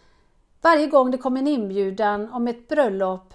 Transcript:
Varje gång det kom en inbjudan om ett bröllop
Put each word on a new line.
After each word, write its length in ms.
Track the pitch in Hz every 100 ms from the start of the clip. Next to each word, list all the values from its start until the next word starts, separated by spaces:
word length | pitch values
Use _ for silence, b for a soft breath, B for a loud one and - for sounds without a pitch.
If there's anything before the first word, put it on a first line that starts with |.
| _ _ _ _ _ _
Varje 260 | 330 320 302
gång 240 | 285 254
det 80 | 254
kom 180 | 262 254
en 120 | 277
inbjudan 840 | 285 202 190 196 190 208 208 220
om 160 | 247 240
ett 200 | 233 -
bröllop 680 | 302 247 190 185 185 -